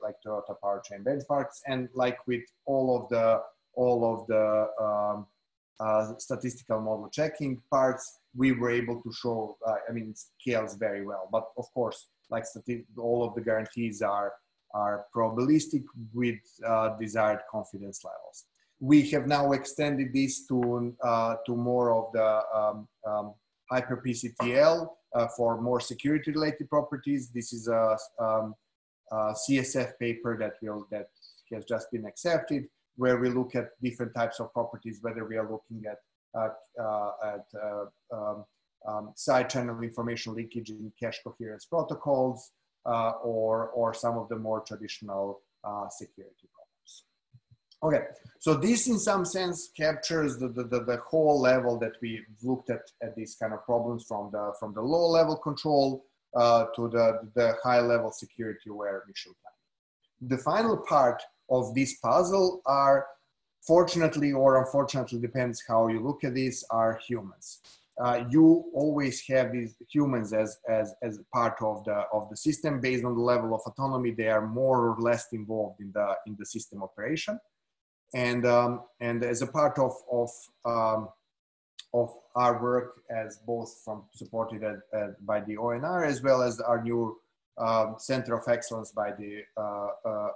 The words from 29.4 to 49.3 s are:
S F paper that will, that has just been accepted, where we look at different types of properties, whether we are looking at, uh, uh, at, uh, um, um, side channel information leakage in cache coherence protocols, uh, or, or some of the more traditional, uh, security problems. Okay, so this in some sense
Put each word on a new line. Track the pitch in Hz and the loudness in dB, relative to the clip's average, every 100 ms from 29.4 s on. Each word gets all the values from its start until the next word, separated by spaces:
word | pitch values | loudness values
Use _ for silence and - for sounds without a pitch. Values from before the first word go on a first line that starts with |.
| - 135 | 0 0
S | 127 135 | 0 -2
F | 117 - | -4 -4
paper | 120 113 120 113 | -4 -4 -6 -4
that | 107 - | -6 -6
will, | 110 104 101 | -10 -10 -8
that | 104 101 _ - _ _ | -10 -10 _ -20 _ _
has | 110 - | -12 -4
just | 110 - | -6 -4
been | 117 107 | -8 -8
accepted, | - 175 160 - 143 127 _ _ - | -6 0 0 0 -4 -4 _ _ 0
where | 127 123 | 2 4
we | 123 | 2
look | 123 127 127 | 0 -2 -4
at | 110 - | -6 -6
different | 127 117 117 123 | -6 -6 -6 -2
types | 117 - | -4 -4
of | 110 | -6
properties, | 120 117 - 113 101 | -4 -6 -8 -14 -10
whether | 113 117 110 | -8 -8 -6
we | 110 | -6
are | 107 | -6
looking | 110 - 113 107 | -8 -10 -12 -12
at, | 104 _ _ _ | -12 _ _ _
uh, | - 110 110 - - | -4 -4 -6 -14 -8
uh, | 110 107 104 98 107 | -4 -2 -4 -6 -8
at, | 104 - 104 | -8 -12 -10
uh, | 107 104 101 _ _ 113 | -8 -6 -10 _ _ -8
um, | 104 104 104 _ _ _ 110 | -6 -8 -12 _ _ _ -8
um, | 107 107 - | -8 -8 -6
side | - 131 123 | 2 2 2
channel | 131 120 117 | -2 -4 -6
information | 117 113 117 117 117 | -8 -6 -6 -6 -8
leakage | 113 113 120 110 | -8 -8 -10 -10
in | 107 107 - | -12 -14 -10
cache | 117 - | -8 -8
coherence | - - 110 107 - | -12 -12 -12 -12 -4
protocols, | 170 151 143 147 139 131 117 - _ _ _ 120 | -2 -2 -4 0 2 2 -2 -12 _ _ _ -2
uh, | 117 113 113 | 0 0 -2
or, | 120 113 110 113 113 | -4 0 0 0 -2
or | 123 113 | 0 0
some | 113 120 117 | 0 -2 -2
of | 104 | -4
the | 113 | -6
more | 110 110 | -4 -4
traditional, | - 104 107 - 104 98 98 101 _ _ | -6 -12 -12 -12 -8 -4 -4 -6 _ _
uh, | 104 104 98 | -10 -8 -8
security | - 98 - 98 _ _ | -12 -16 -18 -20 _ _
problems. | _ - _ - - _ _ _ - _ _ _ _ | _ -20 _ -20 -20 _ _ _ -20 _ _ _ _
Okay, | 156 147 - - - _ | 2 2 0 -10 -20 _
so | 156 147 | 2 4
this | 185 233 247 | 4 2 2
in | 220 | 2
some | 214 196 | 2 2
sense | 170 | 0